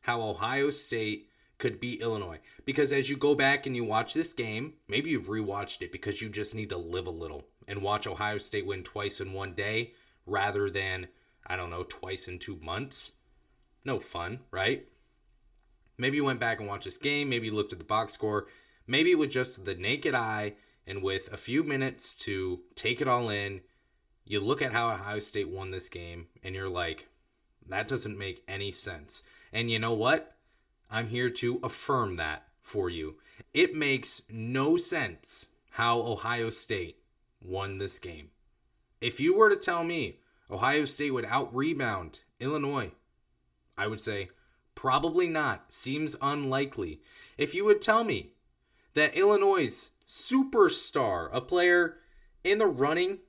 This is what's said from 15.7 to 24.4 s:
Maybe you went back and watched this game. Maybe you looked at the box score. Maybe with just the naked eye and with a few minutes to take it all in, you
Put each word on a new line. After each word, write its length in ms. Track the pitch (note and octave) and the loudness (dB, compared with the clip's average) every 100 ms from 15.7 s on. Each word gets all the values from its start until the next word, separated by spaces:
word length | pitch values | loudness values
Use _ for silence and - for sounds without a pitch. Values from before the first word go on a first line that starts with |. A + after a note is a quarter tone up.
| _ _ - | _ _ -2
Maybe 180 | B2+ C#3+ | 0 2
you 80 | |
went 160 | C#3 B2 | 0 0
back 200 | A#2 A2 | 0 -2
and 100 | G#2 | -4
watched 160 | G2+ F#2+ | -8 -8
this 120 | - | -4
game. 300 | C#3+ D3 C#3+ | -2 0 0
Maybe 200 | A#2+ A2+ | 0 0
you 60 | |
looked 200 | G#2+ G2+ | -2 -2
at 60 | F#2 | -4
the 60 | - | 0
box 280 | G#2+ G#2+ | 0 0
score. 340 | - G#2+ G#2 - - _ _ - | -2 0 0 -4 -18 _ _ -2
Maybe 280 | C3+ E3 | 2 6
with 180 | E3+ C#3+ | 4 4
just 340 | B2+ B2+ - F#2 | 0 -2 -4 -8
the 100 | F2 | -4
naked 400 | G2 C#3+ E3 B2+ | -2 0 0 0
eye 380 | A#2 G#2+ G#2 - _ _ - | 0 -2 -4 -8 _ _ -12
and 180 | G2 | -4
with 300 | F#2+ F#2+ - | -2 -2 -4
a 40 | - | -12
few 280 | - C3+ D#3+ | -2 0 2
minutes 480 | C#3 C3 - - - | 0 -2 -4 -10 -8
to 420 | - G2 F#2 F2 - - | -6 -2 -2 -4 -8 -4
take 260 | A2 A#2+ | -2 0
it 80 | B2+ | 2
all 200 | B2 A#2 | 2 2
in, 300 | G2+ G2+ F#2+ - _ _ _ _ _ - | -2 -2 -6 -14 _ _ _ _ _ -4
you 120 | G2+ | -2